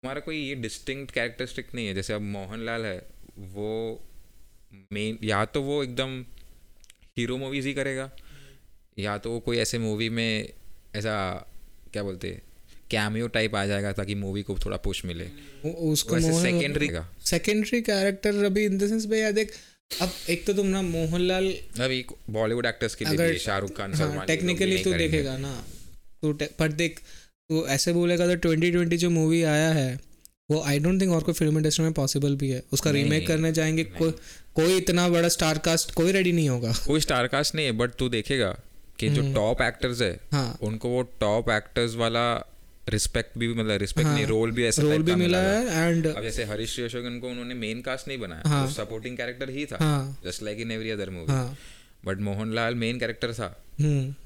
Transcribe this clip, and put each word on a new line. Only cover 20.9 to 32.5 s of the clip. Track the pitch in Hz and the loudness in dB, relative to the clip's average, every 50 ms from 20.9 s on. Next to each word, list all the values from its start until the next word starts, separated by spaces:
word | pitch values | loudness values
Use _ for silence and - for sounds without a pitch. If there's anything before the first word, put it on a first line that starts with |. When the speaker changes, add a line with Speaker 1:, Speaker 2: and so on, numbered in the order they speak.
| 165 165 165 160 165 175 180 180 185 185 190 190 185 - - - - 117 | 0 0 0 0 2 2 2 2 2 2 0 0 -2 -4 -8 -10 -4 -2
Speaker 1:
अब | 123 131 | 0 0
एक | 131 127 123 - - - - - | 0 -2 -4 -6 -12 -12 -10 -6
बॉलीवुड | 104 107 113 107 113 120 120 | -2 0 0 2 0 0 0
actors | 120 113 - - 113 - | -2 -2 0 -2 -4 -2
के | - 113 | -4 -2
लिए | - 151 | -2 2
Speaker 2:
अगर | 151 170 165 | 2 2 2
Speaker 1:
भी | 165 - | 2 0
शाहरुख | - 110 101 98 98 98 - - | -2 -2 -2 0 -2 -4 -6 -6
खान, | 101 98 | -6 -4
Speaker 2:
हाँ, | 95 - | 0 0
Speaker 1:
सलमान, | 101 95 | 0 0
ये | - 98 | 0 -4
लोग | 95 92 | -2 -2
भी | 160 | 0
Speaker 2:
technically | 165 175 180 180 170 190 190 185 | 0 2 0 0 2 2 2 2
Speaker 1:
नहीं | 180 180 | 2 2
Speaker 2:
तू | 190 | 2
Speaker 1:
करेंगे। | 180 170 170 156 | 2 2 2 2
Speaker 2:
देखेगा | 156 156 143 135 131 131 | 2 2 0 0 -2 -4
ना, | 139 139 135 120 - - - - - - - - - - - - | -6 -6 -6 -8 -10 -12 -12 -14 -14 -16 -16 -18 -18 -18 -14 -4
तू | - 151 | -2 -2
टे-, | 147 147 151 151 - - | 0 0 -4 -6 0 0
पर | 160 156 | 0 0
देख, | 151 151 170 165 160 - - - - - - - _ _ _ _ | 2 0 -2 -2 -2 -6 -18 -18 -18 -20 -20 -20 _ _ _ _
तू | 160 156 165 - | -2 0 0 0
ऐसे | 170 165 - - 170 | 0 2 2 2 4
बोलेगा | 175 175 170 175 170 175 175 | 4 4 4 4 4 4 4
तो | 180 | 4
ट्वेंटी | 175 - 170 160 156 165 175 | 4 4 4 4 6 4 4
ट्वेंटी | 170 175 175 170 170 170 | 4 4 4 4 2 2
जो | 170 175 | 4 4
movie | 170 165 156 156 165 170 165 | 4 4 6 6 6 4 4
आया | 156 151 151 156 160 | 4 4 4 4 4
है, | 160 156 135 131 127 131 - - - - _ - _ _ _ _ | 4 4 2 0 -2 -4 -10 -14 -20 -20 _ -20 _ _ _ _
वो | 147 156 151 147 | 0 0 2 2
I | 143 | 2
don't | 143 147 175 185 | 4 4 4 4
think | 190 196 185 | 4 4 4
और | 175 160 156 | 4 4 2
कोई | - 165 | 2 2
फिल्म | - 165 151 151 156 | 2 4 4 4 4
industry | 156 156 151 - 160 | 4 2 2 2 2
में | 160 160 | 2 2
possible | - 139 135 - 143 139 143 143 | 2 0 2 2 2 2 2 2
भी | 139 143 | 2 0
है। | 135 | -2